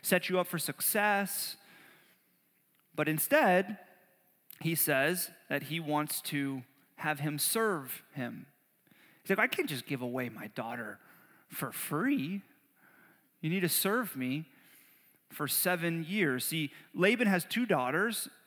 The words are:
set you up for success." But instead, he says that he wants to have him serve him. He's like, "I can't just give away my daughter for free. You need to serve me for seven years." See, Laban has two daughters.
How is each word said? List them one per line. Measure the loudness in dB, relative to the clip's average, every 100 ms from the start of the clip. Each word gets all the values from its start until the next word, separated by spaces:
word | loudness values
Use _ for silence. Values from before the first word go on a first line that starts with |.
set | 0 2 2
you | 0
up | 0
for | -2
success." | -4 -2 0 2 2 2 0 -4 -6 -10 -18 -20 -20 -20 _ _ _ _ _ _ _ _ _
But | -2 0
instead, | 0 4 4 6 4 2 -6 -14 -20 _ _ _ _ -20 -8
he | -4 0
says | 2 2 2 0 -4 -8 -6
that | -6
he | -4 -4
wants | 0 0 0 -4
to | -4 -2 -2 -4 -10 _ _ -8
have | -4 -2
him | -2 -2
serve | 0 2 0 0 -4 -10 -10
him. | -8 -8 -8 -16 _ _ _ _ -20 -20 -8
He's | -2
like, | 0
"I | 0
can't | 0 -4
just | -4 -4
give | -4
away | -4 -4 -6
my | -8 -12
daughter | -8 -8 -8 -10 -12 -20 -20 -20 -20 -14
for | -8 -6
free. | -6 -4 0 2 2 0 -6 -10 _ _ _ -20 -20 -20 _ _ _
You | -2
need | 0
to | 2
serve | 2 2 0 -2 -4
me | -4 -4 -6 -16 -20 -20 -20 -20 _ _ -14
for | -6 -2
seven | 0 2 4 2 0
years." | -2 2 2 2
See, | 0 -2 -4 -8 -8
Laban | 4 4 6 6
has | 4 2
two | 0 2
daughters. | 2 2 0 0 -2 -8 -12